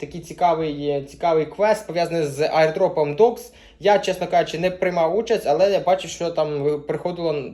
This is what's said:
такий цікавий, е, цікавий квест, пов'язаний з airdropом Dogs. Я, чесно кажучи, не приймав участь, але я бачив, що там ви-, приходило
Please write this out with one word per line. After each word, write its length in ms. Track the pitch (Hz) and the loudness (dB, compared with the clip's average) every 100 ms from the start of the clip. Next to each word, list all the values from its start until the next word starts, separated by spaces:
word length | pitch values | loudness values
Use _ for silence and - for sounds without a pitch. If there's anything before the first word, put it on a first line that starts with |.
такий 200 | 139 170 | -12 -12
цікавий, 680 | - 165 175 160 156 143 147 | -12 0 0 2 -2 -4 -2
е, 140 | 143 | -2
цікавий 440 | 139 - 170 160 151 | -4 -4 0 0 0
квест, 400 | - 214 214 - | 0 2 2 -2
пов'язаний 360 | 170 160 165 | -4 -2 -2
з 180 | 147 135 | -2 -2
airdropом 760 | 156 156 160 156 190 156 147 147 | 0 2 2 2 0 0 0 4
Dogs. 360 | 233 233 - - - - | 2 2 -12 -20 -20 -2
Я, 180 | 196 202 | 2 2
чесно 280 | 190 - 175 | 2 -4 0
кажучи, 320 | 175 160 160 | 0 0 0
не 120 | 180 | -2
приймав 460 | 180 185 175 160 196 | -2 -2 0 0 0
участь, 300 | 226 214 - | 0 0 2
але 240 | 147 196 | 2 4
я 100 | 185 | 2
бачив, 300 | 170 185 170 | 2 0 -2
що 200 | - 170 | -6 -4
там 320 | 160 151 147 | -2 -2 0
ви-, 160 | 143 147 | 0 -2
приходило 560 | 143 156 175 170 165 147 123 | -4 -6 -6 -4 -2 -2 -6